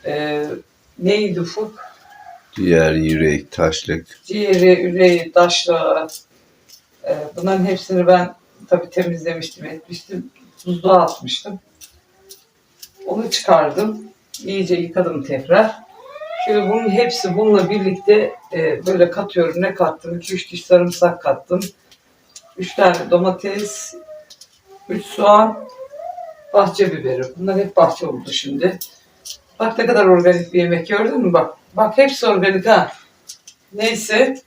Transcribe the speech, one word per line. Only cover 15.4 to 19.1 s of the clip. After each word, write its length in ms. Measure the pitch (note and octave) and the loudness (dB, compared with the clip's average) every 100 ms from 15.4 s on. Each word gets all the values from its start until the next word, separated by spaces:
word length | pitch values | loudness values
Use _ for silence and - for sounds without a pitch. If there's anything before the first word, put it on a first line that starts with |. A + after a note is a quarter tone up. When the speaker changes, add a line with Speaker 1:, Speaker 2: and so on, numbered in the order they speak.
| - F#3+ A3 - - - - D5+ D#5 E5+ F5+ | 2 4 4 -2 -18 -20 -20 -18 -12 -6 0
Speaker 1:
Şöyle 220 | - F#3+ | 0 2
bunun 220 | A3 A3+ | 0 0
hepsi 460 | G3 A#3+ - F#3 F3 | 2 0 0 -4 0
bununla 340 | A3 G#3 F3 | 4 4 2
birlikte, 640 | G#3 F#3+ F3+ - G#3+ - - - | 0 -2 -2 4 4 4 -6 -10
e, 340 | F3+ D#3+ - F3+ | -4 -2 -2 -2
böyle 240 | F#3 F3 | 2 2